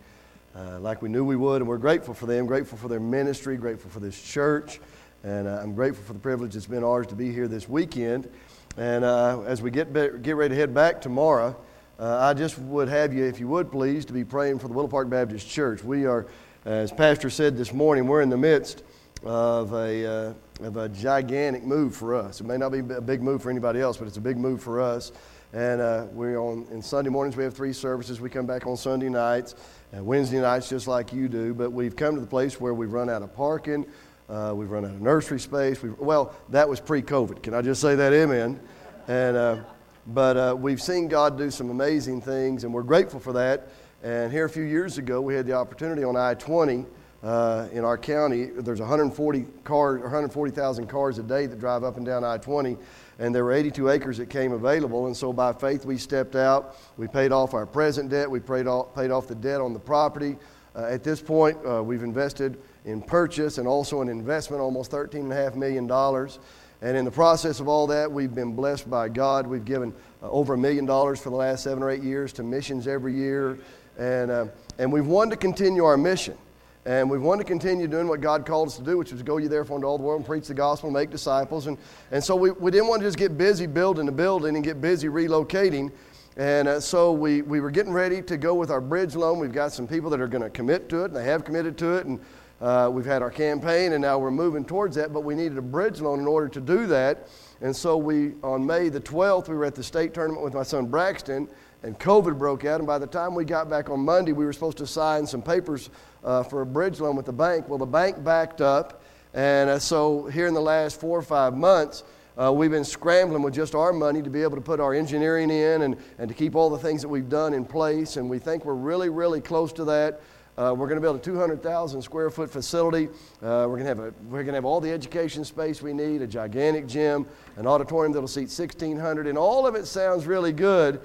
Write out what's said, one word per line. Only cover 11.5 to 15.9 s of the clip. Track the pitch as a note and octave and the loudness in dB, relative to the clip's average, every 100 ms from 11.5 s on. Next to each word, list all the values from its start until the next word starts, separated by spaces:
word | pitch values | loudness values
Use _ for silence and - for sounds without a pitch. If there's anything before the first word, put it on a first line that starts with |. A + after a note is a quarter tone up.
| C3 - - - - | -4 -16 -20 -20 -8
uh, | A2+ A#2+ | -2 2
I | C3+ | 4
just | C#3+ D#3 C3+ | 2 -2 -6
would | C3 C#3+ C3 | -4 -2 2
have | D3 D3 | 2 2
you, | C3 | 2
if | C3 A#2+ | -2 -2
you | A#2+ | -2
would | E3+ F3+ | -2 0
please, | C#3 C3 D3 | 0 0 0
to | C#3 | -2
be | B2 | -6
praying | A#2+ C#3 C#3+ C3+ | -2 -2 0 -2
for | B2 | -4
the | |
Willow | B2 C#3+ | -4 0
Park | C#3 B2+ | 0 0
Baptist | B2+ A#2+ G#2 - | 0 0 -4 -6
Church. | - C#3 G2+ | -2 -2 -2
We | G#2+ | -2